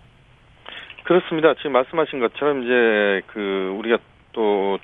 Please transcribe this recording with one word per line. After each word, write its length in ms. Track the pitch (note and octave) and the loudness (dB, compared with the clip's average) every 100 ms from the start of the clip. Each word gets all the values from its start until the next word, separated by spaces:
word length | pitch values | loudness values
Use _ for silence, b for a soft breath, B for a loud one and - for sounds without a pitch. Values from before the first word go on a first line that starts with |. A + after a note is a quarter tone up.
| - _ _ _ _ _ B B B B | -20 _ _ _ _ _ B B B B
그렇습니다. 520 | - F3 - D#3+ D#3 B2+ | 0 0 2 2 2 2
지금 180 | D3 | 0
말씀하신 460 | B2+ B2+ E3 D3+ C#3 | 0 0 -2 -2 -2
것처럼 440 | A2+ - C#3+ C#3+ | -4 0 -2 -2
이제 580 | A#2+ B2 A2+ G#2+ G2+ F#2+ - | 0 2 4 4 2 0 -4
그 480 | A2 G2+ F#2+ F#2+ G2+ | -8 -4 -2 -4 -6
우리가 180 | A2+ A2+ - _ _ | -2 -2 -2 _ _
또 480 | A#2+ G#2+ G2+ G2 F#2+ | -2 0 0 0 -4